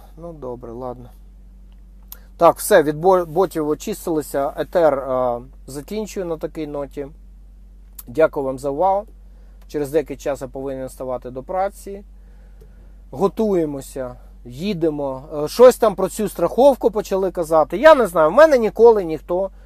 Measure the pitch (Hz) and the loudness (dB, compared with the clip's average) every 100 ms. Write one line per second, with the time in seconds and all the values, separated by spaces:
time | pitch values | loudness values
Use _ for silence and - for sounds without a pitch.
0 | - - 170 160 127 120 120 113 127 123 | -20 -18 -18 -14 -12 -12 -14 -12 -12 -12
1 | 120 - - - - - - - - - | -16 -20 -20 -20 -20 -20 -20 -20 -20 -20
2 | - - - - 170 147 - 202 147 151 | -20 -20 -20 2 2 2 2 4 4 0
3 | 175 185 170 151 185 165 151 151 - 208 | 2 2 0 -2 -2 -2 -4 -4 -6 -8
4 | - 156 139 143 139 - 143 190 160 139 | -4 -4 -4 -4 -4 -6 -4 2 4 2
5 | 135 127 127 120 127 - - 135 139 208 | -2 -2 -2 -4 -8 -18 -16 -14 -10 -10
6 | 214 - 175 156 160 160 151 147 139 143 | -8 -8 -8 -8 -8 -8 -10 -8 -10 -10
7 | 139 - - - - - - - - - | -14 -16 -20 -20 -20 -20 -20 -20 -20 -20
8 | - 123 156 156 135 131 139 139 185 196 | -8 0 2 0 -6 -6 -6 -2 0 0
9 | 226 - - - - - - 151 143 151 | -4 -16 -20 -20 -20 -20 -12 -8 -2 -2
10 | 135 139 151 139 135 135 135 131 131 - | -4 -8 -8 -8 -8 -10 -10 -10 -12 -12
11 | 131 123 127 127 131 185 196 - - 196 | -10 -10 -10 -14 -8 -6 -6 -8 -16 -16
12 | - - - - - - - - - - | -18 -20 -20 -20 -20 -20 -20 -20 -20 -20
13 | - 131 190 - 220 190 156 143 131 143 | -16 -2 -2 0 0 0 -2 -6 -12 -10
14 | 127 123 - - 123 123 190 185 160 147 | -10 -12 -20 -20 -18 -10 -8 -4 -4 -2
15 | 143 131 151 151 147 - 247 - 220 190 | -6 -8 -10 -8 -6 6 6 8 2 0
16 | 190 - 202 - 170 - 277 254 247 208 | -4 -4 -6 -2 -2 4 4 4 0 -2
17 | 190 190 190 175 156 160 143 180 302 302 | -4 -2 -2 -4 0 2 2 4 6 6
18 | 208 170 156 214 320 269 220 - 233 220 | 4 2 4 6 6 6 2 6 6 6
19 | 170 156 - 180 190 - | 0 -6 -4 -4 -4 -10